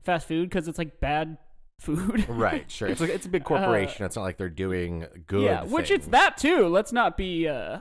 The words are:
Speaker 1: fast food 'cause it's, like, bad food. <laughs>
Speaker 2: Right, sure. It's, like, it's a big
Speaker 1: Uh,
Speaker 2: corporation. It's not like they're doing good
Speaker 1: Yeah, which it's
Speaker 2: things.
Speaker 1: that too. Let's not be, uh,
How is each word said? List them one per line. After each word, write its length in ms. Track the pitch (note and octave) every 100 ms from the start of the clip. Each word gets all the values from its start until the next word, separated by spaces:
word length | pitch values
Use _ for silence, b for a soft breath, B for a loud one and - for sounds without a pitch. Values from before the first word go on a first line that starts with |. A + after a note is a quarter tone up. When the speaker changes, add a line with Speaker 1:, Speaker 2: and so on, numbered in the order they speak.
Speaker 1:
fast 240 | - E3+ -
food 240 | E3 F3+
'cause 160 | F#3+ E3
it's, 120 | D#3+
like, 200 | D#3+ -
bad 400 | C#3 D3+ D#3+ D#3 - - - _
food. 480 | - D#3 F#3+ A2+ -
<laughs> 20 |
Speaker 2:
Right, 400 | A#2 G#2+ D#2+ -
sure. 200 | - G#2
It's, 120 | -
like, 100 | E3
it's 160 | F3 F3+
a 20 |
big 140 | F3
Speaker 1:
Uh, 40 | -
Speaker 2:
corporation. 580 | D#3+ F#3+ D3+ - -
It's 120 | F#2+ -
not 60 |
like 160 | F#2 F2
they're 100 | F#2
doing 580 | E2 F#2+ F#2 F2 E2+ D#2+ - E2
good 160 | G2
Speaker 1:
Yeah, 180 | G2+ F#2+
which 300 | - D4+ -
it's 140 | G4 -
Speaker 2:
things. 60 |
Speaker 1:
that 240 | B3 F#4 -
too. 300 | C#4+ F4 F3+
Let's 260 | F3+ G#3+
not 240 | A#3 A#3 -
be, 300 | F#3+ E3+ D#3+
uh, 340 | C3 D#2 D3